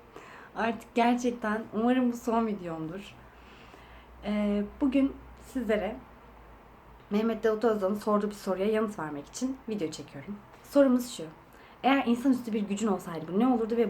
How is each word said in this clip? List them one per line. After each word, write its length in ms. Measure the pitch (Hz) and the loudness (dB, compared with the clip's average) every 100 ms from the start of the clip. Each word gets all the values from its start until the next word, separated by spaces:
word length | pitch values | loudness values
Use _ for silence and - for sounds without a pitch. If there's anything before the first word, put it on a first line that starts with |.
| - - - - - - | -20 -20 -20 -20 -14 -4
Artık 380 | 220 214 - | -2 -4 -4
gerçekten 680 | - 233 247 247 240 214 214 226 | 2 4 4 0 -2 -2 -4 -4
umarım 400 | 202 233 262 247 | 0 2 4 2
bu 40 | 233 | 0
son 300 | - 226 226 | -2 0 0
videomdur. 680 | 196 175 165 160 185 202 - - - - - - - - - - - | -2 -6 -8 -8 -10 -14 -20 -20 -20 -20 -20 -20 -20 -20 -20 -20 -12
Ee, 380 | 208 208 208 202 202 - | -4 -2 0 0 -2 -2
bugün 320 | 285 269 269 - - - | 0 2 2 -2 -16 -20
sizlere 560 | - 269 214 208 185 262 - - - - - - - - - - - | -10 -6 0 0 -2 -8 -14 -20 -20 -20 -20 -20 -20 -20 -20 -20 -4
Mehmet 340 | 202 226 220 | 0 0 0
Davut 200 | 226 214 | 0 2
Özal'ın 300 | 233 214 190 | 2 2 0
sorduğu 360 | 208 214 208 208 | 0 0 0 0
bir 40 | |
soruya 320 | - - 185 202 | -4 -4 0 2
yanıt 320 | 220 220 208 | 2 0 -4
vermek 280 | 156 147 143 | -8 -8 -12
için 300 | - 254 269 - | -6 -6 -6 -6
video 220 | 214 160 | -4 -4
çekiyorum. 460 | 160 143 - - 202 - - | -6 -12 -14 -12 -12 -14 -20
Sorumuz 540 | - 285 269 247 240 - | 0 6 6 4 0 -10
şu. 80 | 160 - - - - - | -12 -14 -20 -20 -20 -2
Eğer 220 | 247 277 233 | 2 2 2
insanüstü 460 | 240 277 254 - | 2 2 2 0
bir 80 | 214 | -4
gücün 260 | 196 202 220 | -2 -2 0
olsaydı 400 | 180 180 160 160 | 0 -4 -8 -4
bu 80 | 185 | 2
ne 60 | 254 | 4
olurdu 300 | 247 220 | 4 2
ve 120 | 233 | 0